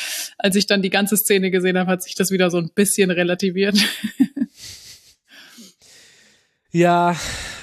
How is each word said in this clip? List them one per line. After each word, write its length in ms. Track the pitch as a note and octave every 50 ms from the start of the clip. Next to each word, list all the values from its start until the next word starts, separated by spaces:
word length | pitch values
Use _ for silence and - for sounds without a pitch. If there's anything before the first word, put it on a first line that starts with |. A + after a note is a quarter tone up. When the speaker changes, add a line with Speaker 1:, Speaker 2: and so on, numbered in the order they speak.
| - - - - - - - -
Speaker 1:
Als 180 | - G3+ F3+
ich 100 | G#3 G3
dann 160 | - G3+ G3 F#3
die 80 | F#3+
ganze 260 | F3 G3 G3+ G3+ G#3+
Szene 360 | G3+ - - G#3 G3 F#3 F#3+ F#3
gesehen 260 | F#3 F3+ F#3 F#3 F#3
hab, 80 | F#3
hat 160 | F3+ F#3 F3+ -
sich 140 | - -
das 160 | - F#3+ F3+ F#3+
wieder 180 | F#3 F#3 F3+
so 80 | E3+ F3
ein 120 | E3+ E3 -
bisschen 360 | - G3+ F#3+ - - G3 F3+
relativiert. 640 | F3 E3+ F3+ F3 F3+ F3+ G3+ F#3+ F3 F#3+ G3 G3+ G3+ G#3 G#3
<laughs> 40 | - - - - G#3+ - - C4+ - - C#4+ B3 - _ - - - - - - - - - _ _ _ _ _ _ - - - - - - G#3+ F#3 _ _ _ _ - - - - _ _ _ _ _ _ _ _ _ _ _ _ -
Speaker 2:
Ja, 420 | E3+ E3+ F3 F3 F3 F3 F3 F3 D3+ - - - - - - - -